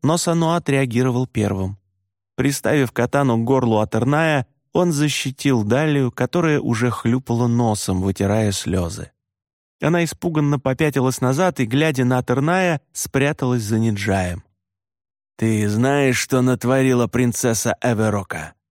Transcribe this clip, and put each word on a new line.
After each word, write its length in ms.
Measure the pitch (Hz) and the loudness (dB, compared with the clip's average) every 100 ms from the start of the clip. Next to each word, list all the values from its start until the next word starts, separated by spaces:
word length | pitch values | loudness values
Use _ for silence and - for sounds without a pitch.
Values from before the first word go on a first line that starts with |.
но 160 | 139 170 | 0 0
Сануа 380 | 175 165 160 170 | 0 0 0 0
отреагировал 720 | - 139 131 120 127 123 127 | 0 0 0 0 0 0 -2
первым. 500 | 113 104 95 95 98 _ _ _ _ _ - | -2 -2 -2 -4 -8 _ _ _ _ _ -4
Приставив 580 | 139 139 - 147 123 | -2 -2 0 0 0
катану 440 | - 123 143 139 113 | 0 0 0 2 0
к 60 | |
горлу 360 | 117 131 120 107 | 2 2 2 0
Атерная, 680 | 107 113 127 147 160 143 - _ _ | 0 0 0 2 2 0 -2 _ _
он 220 | 170 180 | 0 0
защитил 720 | 143 151 135 135 131 143 123 104 | 0 0 -2 -6 -4 0 0 2
Далию, 440 | 127 156 143 123 | 0 2 0 0
которая 500 | - 127 175 160 147 | -2 -2 0 0 0
уже 280 | - 113 123 | 0 -2 -2
хлюпала 580 | 110 113 131 - 117 120 | -2 0 0 0 0 2
носом, 540 | 117 120 101 - 92 | 2 0 0 -2 -2
вытирая 520 | 98 92 98 110 107 | -2 0 0 2 0
слёзы. 580 | 92 - 95 85 - - _ _ _ _ _ _ _ | -2 -2 -2 -4 -8 -14 _ _ _ _ _ _ _
Она 240 | 147 175 165 | -2 0 0
испуганно 520 | - 170 156 147 143 | -4 -4 0 0 0
попятилась 640 | 131 131 151 139 131 - | 0 0 0 2 0 0
назад 400 | 127 135 185 143 | 0 2 0 0
и, 60 | 110 | -2
глядя 400 | 135 160 139 123 | 0 0 2 2
на 140 | 127 | 0
Атерная, 600 | - 123 151 185 180 151 - | 0 0 0 0 0 -2 -6
спряталась 680 | - - 135 143 156 127 123 | -10 -4 0 0 0 -2 -2
за 140 | 104 110 | 0 0
Ниджаем. 680 | 113 104 101 95 90 90 - _ _ _ _ _ _ _ _ - | 0 -2 0 0 -2 -6 -14 _ _ _ _ _ _ _ _ -4
«Ты 320 | 113 107 104 | 0 2 0
знаешь, 480 | 107 131 143 135 117 | 2 2 2 2 0
что 240 | - 131 | 0 0
натворила 640 | 127 123 120 135 131 123 120 | 2 0 0 2 2 2 0
принцесса 720 | 120 120 113 123 113 113 - | 0 0 0 -2 0 -2 -2
Эверока?» 720 | 123 107 110 104 95 82 76 - _ | -2 0 0 -2 -6 -10 -12 -16 _